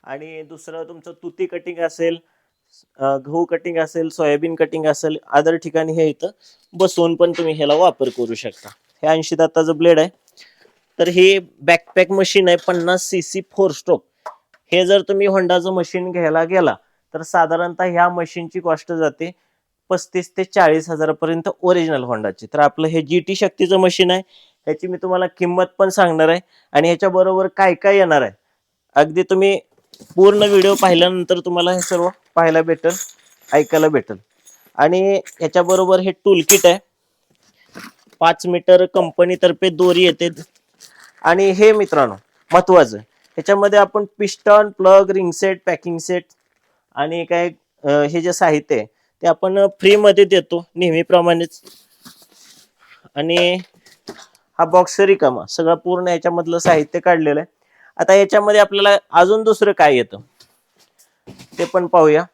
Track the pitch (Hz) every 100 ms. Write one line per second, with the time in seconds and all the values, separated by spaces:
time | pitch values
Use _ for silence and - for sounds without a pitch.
0 | - 139 156 156 156 156 - 160 160 170
1 | - - 175 - 185 175 175 170 165 165
2 | 165 170 _ _ _ _ _ _ _ _
3 | 135 139 135 160 170 165 175 165 156 170
4 | 160 - 151 147 165 165 156 160 156 147
5 | 160 156 _ 143 156 165 165 160 160 160
6 | 156 139 180 _ _ _ _ 170 185 -
7 | 170 165 175 170 165 156 147 151 170 -
8 | 135 123 117 113 117 - 107 _ _ _
9 | 156 160 156 160 165 165 160 156 170 160
10 | 165 _ _ _ _ _ _ _ _ -
11 | 170 175 185 196 180 _ 143 170 _ -
12 | 175 190 185 196 185 175 - 180 170 185
13 | - 185 165 190 185 - 196 147 - 175
14 | _ _ - _ _ _ _ 175 185 202
15 | 185 196 202 190 180 180 175 185 170 185
16 | 180 175 165 160 165 185 156 101 _ _
17 | _ 156 160 180 160 165 175 165 185 170
18 | 175 180 165 180 165 185 175 190 - 165
19 | 156 147 170 180 _ _ _ _ _ 185
20 | - 185 175 - 190 208 170 160 160 160
21 | 156 156 160 165 165 - 180 180 165 143
22 | 123 117 107 92 110 147 147 - 160 160
23 | 147 175 160 190 196 _ 185 190 185 -
24 | 185 185 185 _ _ _ - 156 185 180
25 | 185 180 180 _ 180 180 180 _ 196 190
26 | 180 160 160 175 _ _ _ - 165 170
27 | 196 185 190 190 190 - 190 175 202 202
28 | 180 147 117 98 _ _ _ _ _ 143
29 | 151 160 185 185 196 196 _ _ _ _
30 | - - 196 208 208 202 190 202 190 170
31 | 180 185 175 180 175 175 175 185 180 180
32 | 175 - _ - 165 160 160 160 160 180
33 | - _ _ _ _ 147 147 160 156 147
34 | - 95 _ _ _ _ _ - 151 185
35 | 190 196 - _ 160 180 175 185 185 185
36 | 185 185 202 185 156 196 175 190 _ _
37 | _ _ _ _ _ _ _ - - _
38 | _ _ 165 170 175 175 165 180 185 190
39 | 170 - 175 180 180 160 190 160 180 175
40 | 180 - 170 165 165 _ _ _ - _
41 | - _ 160 175 196 185 214 214 196 156
42 | 127 98 _ _ _ 170 - 180 127 107
43 | 110 _ _ - 156 202 202 208 196 214
44 | 202 _ 202 - - 208 208 - 185 196
45 | 196 190 180 165 196 185 - 165 180 170
46 | - 180 - _ _ _ _ _ _ -
47 | 151 170 165 175 175 - _ _ 143 147
48 | 147 165 170 170 175 151 147 131 107 _
49 | _ _ - - 190 196 196 196 190 208
50 | 208 196 190 190 - 170 170 170 180 160
51 | 165 180 175 165 170 - - - _ _
52 | - _ _ _ _ _ _ _ _ _
53 | _ - 160 175 180 180 180 _ _ _
54 | - - - _ _ - 165 180 180 -
55 | 196 196 139 123 82 - 160 165 180 180
56 | 180 170 170 175 165 170 180 160 147 175
57 | 175 170 156 147 175 _ _ _ _ -
58 | 170 196 196 214 208 208 202 202 202 202
59 | _ 165 180 220 220 214 208 196 156 131
60 | 113 101 113 _ _ _ _ _ _ _
61 | _ _ - - - - 170 185 175 180
62 | 156 151 180